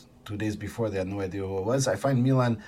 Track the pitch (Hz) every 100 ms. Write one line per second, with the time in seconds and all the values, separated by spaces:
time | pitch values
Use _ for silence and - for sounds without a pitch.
0 | - - - 104 110 104 101 - 113 98
1 | 92 101 95 98 95 95 95 135 131 95
2 | 135 131 127 131 120 110